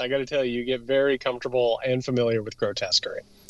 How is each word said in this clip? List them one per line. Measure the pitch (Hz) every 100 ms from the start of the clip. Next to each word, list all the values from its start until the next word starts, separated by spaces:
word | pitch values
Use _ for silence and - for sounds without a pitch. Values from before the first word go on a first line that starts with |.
I | 127
gotta | 139 127
tell | 143
you, | 127 120
you | 123
get | 127
very | 117 135 139 131
comfortable | 135 123 131 127 120 113 131
and | 127
familiar | 135 123 117 113
with | 107 -
grotesquerie. | 104 101 95 - - - - -